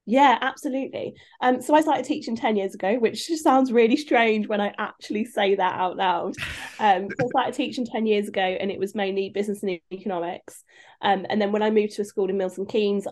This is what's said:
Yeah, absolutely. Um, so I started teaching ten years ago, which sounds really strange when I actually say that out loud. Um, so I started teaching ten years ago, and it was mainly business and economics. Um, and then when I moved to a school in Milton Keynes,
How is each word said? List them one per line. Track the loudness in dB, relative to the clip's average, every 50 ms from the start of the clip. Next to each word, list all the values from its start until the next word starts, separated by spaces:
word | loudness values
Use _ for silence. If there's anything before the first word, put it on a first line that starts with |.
| -4
Yeah, | 0 4 6 6 6 4 2
absolutely. | 0 -6 -6 -6 -8 -6 -4 -6 -6 -6 -8 -8 -10 -10 -12 -14 -20 _ _ 0
Um, | 2 2 2 2
so | 2 4 4
I | 6
started | 6 4 0 0 0
teaching | -4 -4 -4 -4 -6 -6
ten | -2 0 0 0
years | 0 0 -2 -4
ago, | -2 0 0 0
which | 2 2 0 0 -2 -6
sounds | -4 -4 0 4 4 6 6 4 4
really | 4 4 4 4 4
strange | 2 0 2 2 2 4 4 2 0 -2
when | -2 -2 -2
I | -2 -2 -4 -6
actually | -8 -8 -8 -12 -10 -6 -4 -4 -4
say | -4 -2 0 2 2 2
that | 2 2 0 0 0
out | -2 -2 -2
loud. | 0 0 0 0 0 -2 -6 -8 -8 -10 -10 -12 -12 -14 -14 -6 0
Um, | 4 4 4 4 2
so | -4 -2 -2 -2
I |
started | 0 2 0 0 0 -2
teaching | -4 -4 -4 -4 -6 -6
ten | -4 -4 -2 2
years | 2 2 2 0
ago, | -2 -2 -2
and | 0 0 -2 -2 -4 -4
it | -4 -4
was | -4 -4 -2
mainly | -2 -2 -2 -2 -2 -4 -4
business | -4 -4 -4 -4 -4 -4
and | -4 -4 -4 -6 _ -12 -14
economics. | -10 -6 -6 -4 -4 -4 -6 -8 -10 -14 -18 -20 -20 _ _ _ -20 -20 -20 -10 -2 0
Um, | 0 0 0 0 -2
and | -2 0
then | 0 0
when | 0 0
I | 2 2
moved | 2 2 2 0 -2
to | -6
a | -8
school | -6 -4 -4 -2 -2
in | 0
Milton | -2 -2 -4 -4 -8 -8
Keynes, | -4 -2 0 0 0 0 -2 -2 0